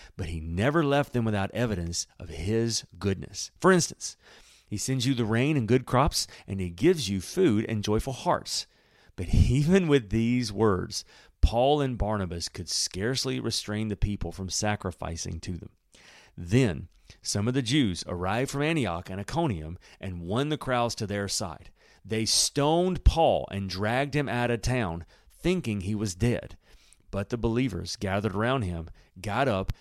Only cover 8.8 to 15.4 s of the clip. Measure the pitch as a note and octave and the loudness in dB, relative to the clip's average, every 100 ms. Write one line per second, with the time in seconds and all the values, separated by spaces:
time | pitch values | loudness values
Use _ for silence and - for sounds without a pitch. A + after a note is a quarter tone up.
8.8 | _ _ _ - E2+ - - C3 D3 F#3+ | _ _ _ -10 2 6 6 4 4 4
9.8 | E3 C#3+ G2+ A2 A#2 B2 A2 G2+ A2 F2+ | 6 2 2 0 2 2 0 2 2 2
10.8 | F#2 - - - - _ - A#2 C3+ D3+ | -2 -8 -12 -18 -20 _ 0 4 2 2
11.8 | C3+ A2+ G#2 G#2+ F2 E2+ - - E2 - | 0 -2 -2 -2 -2 -6 -8 -10 -6 -4
12.8 | - F2+ A2+ C3 C3+ B2+ A2 - - G#2+ | -4 -2 -2 -2 -2 -4 -4 -4 -4 -4
13.8 | A2 G2 G#2 G2+ E2+ F2 F#2 - G#2+ G#2 | -4 0 -2 -2 -6 -8 -6 -2 -2 -2
14.8 | F#2 - E2 E2 F2+ E2+ | -4 -6 -8 -8 -8 -8